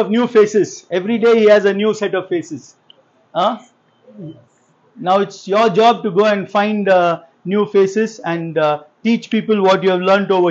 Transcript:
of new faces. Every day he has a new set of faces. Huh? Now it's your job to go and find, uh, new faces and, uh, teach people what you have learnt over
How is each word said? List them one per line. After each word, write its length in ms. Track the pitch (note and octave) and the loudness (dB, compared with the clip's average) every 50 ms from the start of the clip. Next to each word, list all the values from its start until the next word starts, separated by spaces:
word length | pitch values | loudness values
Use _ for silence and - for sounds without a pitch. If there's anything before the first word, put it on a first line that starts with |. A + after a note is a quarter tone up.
| G#3+ | 0
of 80 | - G#3+ A#3+ | 0 0 0
new 80 | B3 A#3+ - | 0 2 4
faces. 400 | G#3+ G#3 G#3 A3 G#3+ F3+ - - - - - E3+ F#3 | 4 4 4 2 0 0 -2 -4 -12 -12 -8 -6 -4
Every 160 | F3+ G#3 A#3 A3 G#3 | -4 -2 -2 0 2
day 100 | A#3 A#3 A#3 | 2 4 4
he 80 | G#3+ G#3 G#3 | 6 6 4
has 100 | G#3 F#3 | 4 4
a 100 | G3+ G3 G3 | 2 0 0
new 140 | G#3+ A3 G#3 G#3+ G#3 | -2 -2 -2 -4 -4
set 120 | F#3+ F#3+ F#3 | -4 -4 -6
of 80 | F3+ - F3 | -4 -4 -6
faces. 340 | E3+ D#3 - D#3 B2+ - - _ _ _ _ _ _ _ _ _ _ _ _ - | -6 -6 -8 -12 -14 -14 -18 _ _ _ _ _ _ _ _ _ _ _ _ -6
Huh? 240 | D#3+ F#3 G#3+ A#3+ G#3 - _ _ _ _ _ _ _ _ - G#3+ G#3+ F3 - - - _ _ _ _ _ _ _ _ _ _ _ - D#3 F3+ | -2 -2 -2 -4 -6 -10 _ _ _ _ _ _ _ _ -20 -20 -18 -16 -16 -18 -18 _ _ _ _ _ _ _ _ _ _ _ -8 -2 0
Now 100 | F#3+ G3+ | 0 0
it's 200 | G3+ G3 - - - F#3 | 0 -2 -8 -12 -8 -4
your 180 | G3 G#3+ A3+ G#3+ E3+ G3 | 0 0 0 2 2 2
job 220 | A3 A#3 A#3 - - | 2 2 2 0 -2
to 80 | G#3+ E3+ F#3+ | -4 0 0
go 60 | G#3+ G#3+ G#3 | 2 2 0
and 160 | G3 F3+ - - G#3 | -2 -4 -4 -2 -2
find, 300 | G3+ G#3+ G#3+ G#3 G3 G3 F#3+ F#3 | -2 -2 -2 -2 0 2 2 2
uh, 200 | F3 F3 E3 E3 - _ _ _ - F3 G3 | 2 2 0 -4 -8 _ _ _ -8 -4 -2
new 80 | G#3 G#3 G#3 - G3 | -2 -2 0 0 0
faces 400 | G3 F#3+ F#3+ G#3+ A3+ A3 A3 - - F3 E3+ | 0 0 0 -2 -4 -4 -6 -8 -8 -6 -6
and, 240 | E3+ E3 E3 D#3 D#3+ | -6 -6 -6 -4 -2
uh, 120 | D#3 D3+ D3 D3 - - _ _ - | 0 0 -2 -2 -6 -12 _ _ -2
teach 280 | A3 A#3 A3+ - - | -2 -2 -2 -2 -4
people 320 | - G#3+ F3 G#3+ G#3+ G3+ F#3+ | -4 -4 -2 0 0 2 2
what 200 | F#3 F#3+ F#3+ E3 | 2 2 2 2
you 80 | F#3 F3+ | 0 0
have 40 | F3+ F#3 F#3+ G3 | 0 2 2 2
learnt 180 | G3+ G3 F#3 | 2 2 0
over 200 | G3 F#3 F3+ F3 | 0 0 0 0